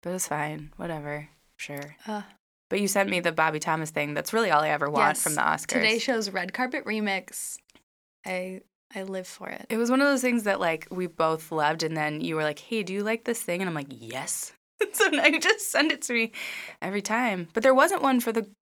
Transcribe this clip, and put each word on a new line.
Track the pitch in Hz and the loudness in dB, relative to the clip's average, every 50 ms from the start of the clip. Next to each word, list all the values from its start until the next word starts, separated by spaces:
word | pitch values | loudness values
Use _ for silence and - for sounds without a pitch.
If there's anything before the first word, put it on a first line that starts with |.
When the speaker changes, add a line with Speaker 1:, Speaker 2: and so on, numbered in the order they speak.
Speaker 1:
But | - 175 | -6 -6
it | |
was | 180 185 - - | -4 -4 -2 -2
fine. | 147 151 151 151 151 156 151 151 - | -2 -2 -2 -4 -4 -8 -12 -14 -12
Whatever. | - 185 170 165 151 147 147 147 147 151 151 _ _ _ _ _ _ | -10 -8 -6 -6 -6 -6 -6 -8 -8 -8 -12 _ _ _ _ _ _
Sure. | - - 143 143 143 147 151 _ - | -12 -10 -10 -10 -10 -12 -16 _ -10
Speaker 2:
Uh. | 220 214 208 202 - - _ _ _ _ _ _ _ | -8 -8 -8 -8 -12 -20 _ _ _ _ _ _ _
Speaker 1:
But | - 196 | 0 0
you | 202 | 0
sent | 196 - 202 196 196 | 2 2 2 2 2
me | 196 180 | 0 0
the | 170 175 | 0 0
Bobby | 160 165 160 160 156 156 | 2 4 2 2 2 0
Thomas | 156 - 156 160 160 156 | 0 0 0 0 -2 -4
thing. | - 151 147 147 147 | -2 -2 -2 -2 -2
That's | 147 151 - | -4 -4 0
really | - 226 233 196 | 0 2 4 6
all | 160 147 | 6 4
I | 156 151 | 6 4
ever | 151 147 143 143 | 2 2 0 0
want | 151 139 143 147 151 | 2 4 4 4 4
Speaker 2:
Yes. | - - | 2 0
Speaker 1:
from | 160 151 | -2 0
the | - | 2
Oscars. | - - - 156 - | 2 2 2 0 -2
Speaker 2:
Today | - - 170 - 214 220 233 | -2 0 2 2 2 2 2
Show's | - - 254 226 214 202 | 0 0 0 0 0 -2
Red | 190 190 175 185 - | -4 -4 -6 -4 -2
Carpet | - 254 247 - 294 - | -4 -2 -2 -2 -6 -4
Remix. | - 214 214 214 208 196 185 185 - - - - - - - _ _ _ - _ _ _ _ _ _ _ _ _ | -2 -2 -2 0 0 -2 -2 -4 -8 -12 -10 -10 -10 -12 -14 _ _ _ -20 _ _ _ _ _ _ _ _ _
I, | 190 185 185 185 185 185 190 _ _ _ _ _ _ - | -6 -6 -6 -6 -6 -10 -12 _ _ _ _ _ _ -10
I | 196 | -8
live | 190 196 190 190 185 | -8 -6 -6 -8 -8
for | - - - 185 - | -10 -14 -12 -12 -12
it. | - - - _ | -10 -12 -8 _
Speaker 1:
It | - 220 | -2 0
was | 233 233 | 2 4
one | 254 262 | 4 4
of | 285 | 6
those | 285 277 254 | 4 4 4
things | 233 254 240 233 208 | 2 2 0 2 2
that, | 208 196 190 | 0 0 2
like, | 190 170 160 156 - - | 2 0 0 0 -6 -8
we | 190 180 180 175 | -6 -4 -4 -6
both | - - 165 160 160 156 160 - | 0 2 2 2 2 0 -4 -4
loved, | 165 156 147 151 160 160 | 0 2 2 2 2 2
and | 160 156 156 | -2 -2 -2
then | 156 151 151 151 151 | -2 -2 -2 -2 -2
you | 165 165 160 | -4 -2 -2
were | 156 156 | 0 0
like, | 151 147 - | 0 -2 -4
"Hey, | - - 233 220 196 | -8 -4 -4 -4 -2
do | 175 190 | -2 -4
you | 202 | -4
like | 202 214 226 226 - | -2 -2 -2 -2 -2
this | - 233 - | -4 -4 -4
thing?" | - - 175 175 | -2 -4 -4 -2
And | 190 180 | -2 -2
I'm | 165 | -4
like, | 151 139 139 | -4 -6 -8
"Yes." | 135 110 117 113 117 131 139 135 - - - - - _ _ _ _ _ | -14 -16 -12 -10 -8 -8 -6 -6 -6 -6 -8 -10 -14 _ _ _ _ _
<laughs> | 427 427 | -4 -2
So | - - 427 370 | 2 2 2 4
now | 285 285 - | 4 4 4
you | 294 302 320 | 4 4 4
just | - 359 440 427 - - | 2 2 0 0 -2 -2
send | - - 294 320 | 0 2 2 2
it | 311 - | 0 -2
to | - - | -4 -2
me | 247 233 226 226 - - - - - - - - - _ | 0 0 0 -2 -4 -10 -12 -10 -10 -12 -12 -14 -12 _
every | - 180 196 208 | -8 -4 -4 -4
time. | 202 - 214 226 254 233 196 180 170 165 | -2 0 0 0 0 0 0 -2 -4 -4
But | _ 226 220 | _ 4 6
there | 262 262 | 6 8
wasn't | 262 285 349 392 359 | 8 6 4 4 2
one | - 269 262 247 | 2 4 4 4
for | 233 233 | 2 2
the | 220 226 214 - - _ | 0 -2 -2 -4 -12 _